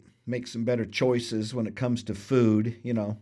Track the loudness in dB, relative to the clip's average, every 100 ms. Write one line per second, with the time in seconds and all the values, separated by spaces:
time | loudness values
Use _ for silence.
0 | -14 _ -6 -6 -4 -4 0 0 -2 0
1 | 2 2 0 -4 -2 -4 -4 -2 -2 -2
2 | -4 -8 2 4 6 4 2 -4 -4 -2
3 | -2 -6